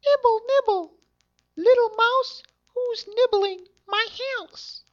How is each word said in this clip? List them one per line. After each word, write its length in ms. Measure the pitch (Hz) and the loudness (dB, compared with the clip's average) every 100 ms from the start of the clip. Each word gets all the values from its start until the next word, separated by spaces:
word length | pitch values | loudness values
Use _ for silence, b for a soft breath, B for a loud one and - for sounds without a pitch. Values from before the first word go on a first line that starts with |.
Nibble, 360 | 571 571 494 453 466 | 2 2 2 0 0
nibble! 500 | 539 539 392 339 _ _ _ _ _ _ | 0 2 -2 -4 _ _ _ _ _ _
Little 360 | - 381 494 466 | -2 4 4 2
mouse, 520 | 427 466 523 494 - - _ _ | 0 2 2 -2 -10 -20 _ _
who's 320 | - 494 440 415 | -6 -6 -6 -8
nibbling 640 | 427 494 415 392 370 359 _ - | 0 2 2 -2 -6 -16 _ -6
my 220 | 403 453 - 523 508 | -4 -4 -6 -8 -8
house? 420 | 359 - - - _ | -10 -18 -20 -20 _